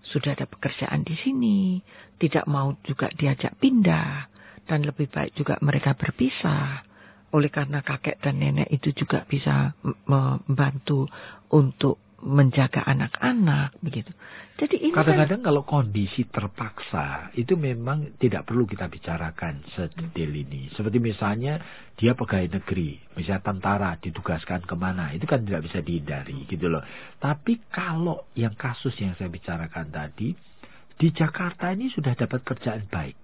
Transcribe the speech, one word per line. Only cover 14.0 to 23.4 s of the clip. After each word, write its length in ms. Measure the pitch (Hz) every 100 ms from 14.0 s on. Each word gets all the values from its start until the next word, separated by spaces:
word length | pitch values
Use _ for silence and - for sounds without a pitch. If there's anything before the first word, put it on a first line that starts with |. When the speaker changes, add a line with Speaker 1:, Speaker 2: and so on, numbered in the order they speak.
| - - - - - -
Speaker 1:
Jadi 240 | 294 -
ini 140 | 302 339
kan 80 |
Speaker 2:
Kadang-kadang 380 | 156 151 151 208
kalau 200 | 220 147 139
kondisi 560 | 147 113 101 98 - 120
terpaksa, 1040 | - 101 - 110 - - 90 71 71 - -
itu 240 | 120 180
memang 560 | 139 117 120 151 143 -
tidak 320 | 127 95 -
perlu 160 | 117
kita 240 | 107 101 87
bicarakan 800 | 82 - 82 82 - 85 71 - -
sedetail 560 | 85 - 82 85 78
ini. 400 | 73 69 69 67
Seperti 320 | - 107 117
misalnya 560 | 117 101 104 107 131 151 - - - -
dia 160 | 113 120
pegawai 460 | 117 98 90 95
negeri, 340 | - 92 78 71 - -
misalnya 240 | 85 98